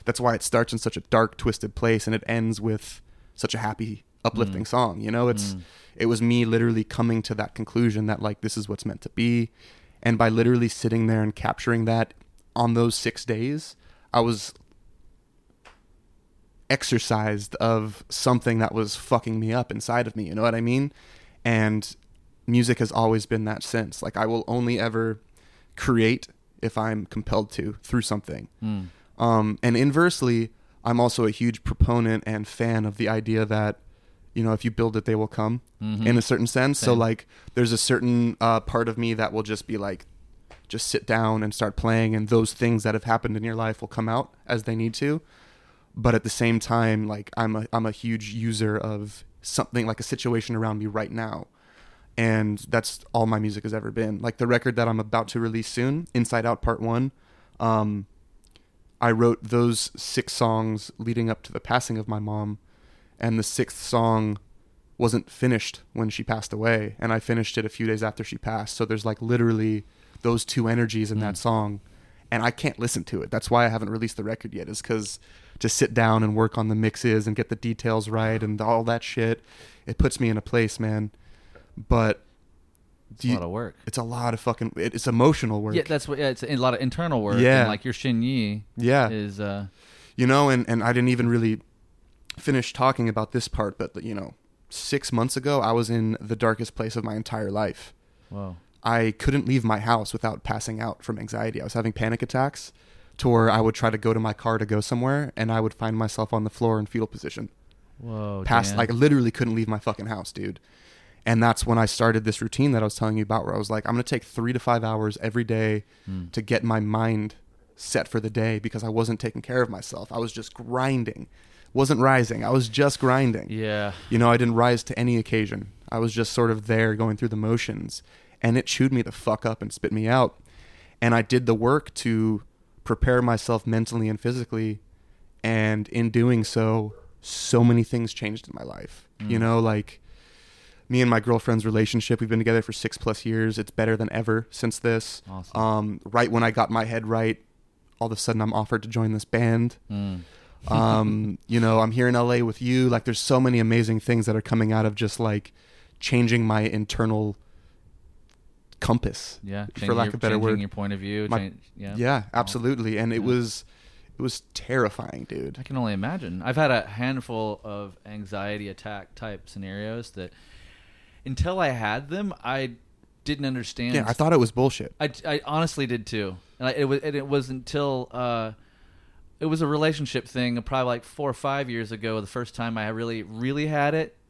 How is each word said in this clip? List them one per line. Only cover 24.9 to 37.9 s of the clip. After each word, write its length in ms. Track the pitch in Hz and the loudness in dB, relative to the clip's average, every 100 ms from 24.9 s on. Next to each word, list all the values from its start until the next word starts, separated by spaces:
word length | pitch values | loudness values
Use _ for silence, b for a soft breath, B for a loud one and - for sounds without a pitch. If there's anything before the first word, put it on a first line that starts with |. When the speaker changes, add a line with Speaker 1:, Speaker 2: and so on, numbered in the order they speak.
| 113 113 110 _ b b b b - | -2 -2 -4 _ b b b b -6
Speaker 1:
create 520 | - 120 110 127 - _ _ _ | 2 4 4 2 -4 _ _ _
if 140 | - - | -4 -2
I'm 300 | 110 110 98 | -2 -4 -6
compelled 440 | 107 - 110 107 | -8 -2 -2 -2
to 240 | - 104 104 | -6 -6 -8
through 200 | - 123 | -2 -2
something. 460 | - 104 - 64 50 _ | 0 -4 -6 -12 -14 _
Speaker 2:
Mm. 240 | 110 104 90 b b - | -4 -4 -6 b b -2
Speaker 1:
Um, 400 | 117 113 107 107 | 2 4 2 0
and 140 | 120 117 | 0 4
inversely, 760 | 139 143 175 - 127 117 113 b b b | 4 4 2 2 0 0 -2 b b b
I'm 140 | 117 120 | -2 2
also 260 | 120 - | 2 4
a 60 | 110 | 0
huge 320 | 107 117 113 | 2 -2 -2
proponent 600 | - - - 120 113 110 - | -8 2 4 4 2 0 -2
and 220 | 107 104 | -6 -8
fan 360 | - 117 113 | -4 -2 0
of 120 | 107 101 | -2 -2
the 120 | 107 | -2
idea 360 | 110 110 110 | 0 0 0
that, 340 | 104 107 104 104 - b b b b | 0 0 0 -4 -12 b b b b
you 80 | - | -2
know, 100 | 113 | 0
if 120 | 110 | 0
you 60 | 120 | -2
build 260 | 110 113 110 | 0 0 0
it, 80 | |
they 100 | 107 | 0
will 140 | 110 107 | 0 -2
come 320 | - 107 120 - _ | -2 -2 -2 -8 _
Speaker 2:
Mm-hmm. 240 | 107 107 113 | -6 0 4
Speaker 1:
in 100 | 120 | 4
a 60 | |
certain 240 | - - 117 | 4 0 2
sense. 320 | 131 131 143 | 2 2 2
So, 140 | - | 2
Speaker 2:
Same. 60 | 117 | 4
Speaker 1:
like, 280 | 113 113 - B B | 2 0 -6 B B
there's 160 | - 117 | 0 2
a 40 | 113 | 2
certain, 580 | - | 2